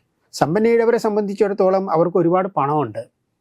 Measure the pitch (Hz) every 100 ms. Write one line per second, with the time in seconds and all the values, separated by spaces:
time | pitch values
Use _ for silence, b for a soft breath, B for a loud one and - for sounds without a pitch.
0 | _ _ _ - 139 196 226 233 226 233
1 | 220 208 202 202 202 196 190 190 190 165
2 | 175 190 170 185 196 160 139 151 123 98
3 | - _ _ _